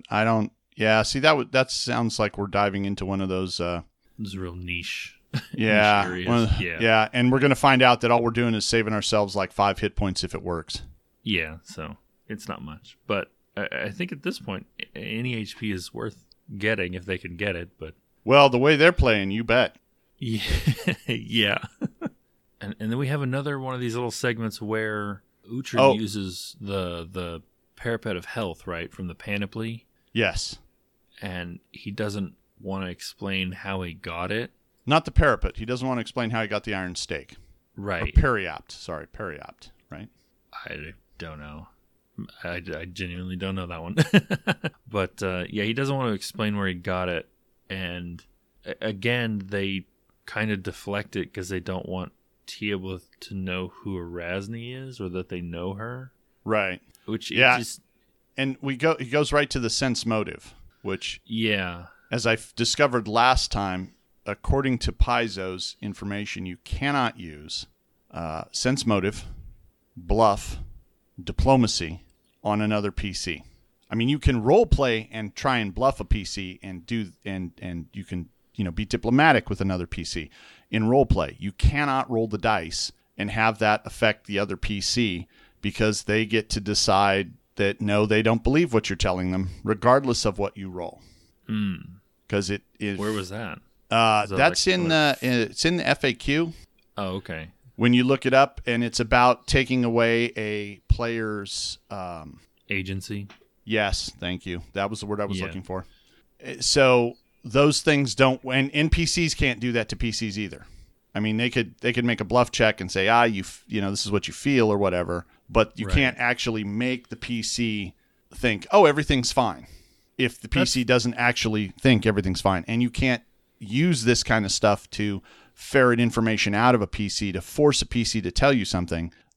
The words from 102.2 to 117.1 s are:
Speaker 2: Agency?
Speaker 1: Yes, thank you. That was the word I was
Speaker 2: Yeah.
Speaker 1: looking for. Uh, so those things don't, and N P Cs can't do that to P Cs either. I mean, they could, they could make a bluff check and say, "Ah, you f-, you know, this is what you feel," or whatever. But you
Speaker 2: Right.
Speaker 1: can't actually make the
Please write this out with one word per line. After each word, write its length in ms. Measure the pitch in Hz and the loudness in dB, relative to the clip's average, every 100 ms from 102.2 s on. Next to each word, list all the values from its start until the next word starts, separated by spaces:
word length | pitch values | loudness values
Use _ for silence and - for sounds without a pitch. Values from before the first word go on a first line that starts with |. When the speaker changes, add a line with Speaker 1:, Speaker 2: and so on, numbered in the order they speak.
| 76 - _ _ - | -14 -18 _ _ -6
Speaker 2:
Agency? 580 | 101 92 95 - 101 98 - _ _ | -6 -4 -8 -8 -10 -10 -18 _ _
Speaker 1:
Yes, 460 | 104 110 101 - - - | -2 0 0 0 -6 -6
thank 260 | 87 90 92 | -6 -6 -6
you. 160 | 87 - | -10 -8
That 160 | 98 101 | -4 -4
was 100 | 107 | -4
the 60 | 104 | -6
word 140 | 104 | -4
I 60 | 101 | -4
was 120 | 95 | -4
Speaker 2:
Yeah. 80 | 82 | -6
Speaker 1:
looking 160 | 95 | -10
for. 220 | 92 92 - _ _ _ _ _ | -8 -10 -10 _ _ _ _ _
Uh, 100 | 131 127 | -14 -6
so 560 | 120 143 131 123 120 - _ _ | 0 6 8 8 4 -2 _ _
those 360 | 120 127 147 143 | -2 4 4 4
things 320 | 160 143 131 | 4 2 2
don't, 260 | 98 135 131 | 4 4 4
and 260 | 127 131 139 | 0 0 0
N 180 | 147 156 | 2 2
P 160 | 170 165 | 2 0
Cs 280 | 180 160 | 0 0
can't 260 | - 139 113 | 2 0 0
do 120 | 123 | 0
that 160 | 117 107 | 0 -2
to 60 | 101 | -4
P 140 | 117 | -4
Cs 260 | - 110 101 | -2 -4 -4
either. 280 | 98 - - - - _ _ | -6 -8 -18 -20 -20 _ _
I 60 | 104 | -2
mean, 160 | 107 110 | 0 2
they 120 | 123 | 2
could, 240 | 123 98 - | 0 -2 -2
they 120 | 120 | -2
could 120 | 120 | 0
make 160 | 120 113 | 0 0
a 40 | |
bluff 260 | 92 120 117 | 2 2 4
check 300 | - 110 - | 4 2 2
and 100 | 92 | -2
say, 180 | 98 98 | 0 4
"Ah, 140 | 117 | 6
you 160 | 120 98 | 6 2
f-, 240 | 92 - - | -6 -12 -6
you 120 | 107 | -2
know, 100 | 98 | -2
this 140 | 101 | -2
is 60 | 104 | 0
what 140 | 101 - | -2 -2
you 60 | |
feel," 360 | - 143 131 107 | -4 2 4 4
or 60 | 101 | 4
whatever. 480 | 95 87 87 87 - _ - | 2 0 -2 -4 -6 _ -2
But 300 | 113 107 - | 2 2 0
you 80 | 101 | 0
Speaker 2:
Right. 80 | |
Speaker 1:
can't 240 | 143 127 - | 2 2 2
actually 460 | 120 123 120 110 | 0 0 -2 -2
make 440 | 101 104 127 127 | -2 -2 -2 -4
the 80 | - | -8